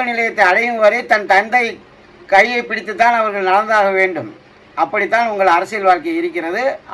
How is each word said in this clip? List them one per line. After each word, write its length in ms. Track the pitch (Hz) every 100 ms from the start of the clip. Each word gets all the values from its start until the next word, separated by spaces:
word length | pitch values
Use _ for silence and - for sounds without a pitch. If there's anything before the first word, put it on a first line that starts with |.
நிலையத்தை 380 | 247 233 226 220
அடையும் 380 | 185 190 233 233
வரை 140 | 208 233 233
தன் 200 | 220 196
தந்தை 380 | 196 220 247 233 196 - - - - -
கையை 340 | 190 226 240
பிடித்துத்தான் 560 | 233 220 190 202 233 233
அவர்கள் 280 | 220 202 185
நடந்தாக 380 | 190 214 214 196
வேண்டும். 400 | 190 190 165 110 - - - -
அப்படித்தான் 560 | - 165 214 - 220 233
உங்கள் 220 | 208 190 170
அரசியல் 320 | 185 220 190
வாழ்க்கை 240 | 180 156 165
இருக்கிறது. 480 | 170 170 165 175 262 - -